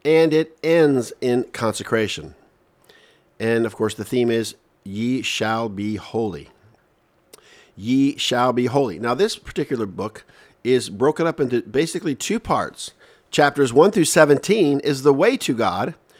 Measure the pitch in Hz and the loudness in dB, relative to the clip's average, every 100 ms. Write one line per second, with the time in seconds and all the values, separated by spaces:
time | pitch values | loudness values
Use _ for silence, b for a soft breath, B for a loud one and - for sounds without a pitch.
0 | 147 160 160 156 160 _ 156 165 151 139 | 2 4 4 2 -2 _ 0 4 4 2
1 | - - 127 123 - - 113 104 - 113 | -2 -4 -2 0 -2 -4 -4 -4 -2 -2
2 | 104 - 73 - _ _ _ _ b b | -2 -6 -14 -20 _ _ _ _ b b
3 | b b b - 113 117 113 - 110 - | b b b -6 -2 0 0 -2 -4 -4
4 | 104 127 120 113 110 - _ _ 98 101 | -4 0 0 0 -4 -10 _ _ -14 -6
5 | 117 127 - - 110 113 117 98 104 104 | -4 -4 -4 -4 -4 -4 -4 -6 -6 -6
6 | - 113 110 78 71 _ _ _ _ _ | -6 -6 -4 -8 -16 _ _ _ _ _
7 | _ _ _ - b b b b 107 131 | _ _ _ -20 b b b b -2 2
8 | 139 - - 123 127 120 123 139 127 85 | 2 0 -2 0 2 2 0 0 0 -2
9 | 120 127 214 - - - 147 120 101 98 | -4 0 -2 -4 -10 -6 -4 -4 -6 -6
10 | 104 - - b b b 117 127 107 101 | -10 -10 -20 b b b 0 0 0 -2
11 | 135 151 165 160 131 120 107 120 165 175 | 0 0 -2 -2 -2 -2 -2 -2 -2 -4
12 | 175 131 - 147 - 135 82 - - - | -6 -6 -4 -4 -2 -2 -4 -10 -18 -18
13 | b b b - 147 143 131 120 185 202 | b b b 2 2 2 2 6 6 4
14 | 151 170 151 143 - 214 151 143 - 135 | 2 6 6 4 2 2 2 2 -2 0
15 | 143 139 208 269 - 117 104 90 123 - | 2 4 2 0 -2 -2 -2 -2 -6 -8
16 | _ b | _ b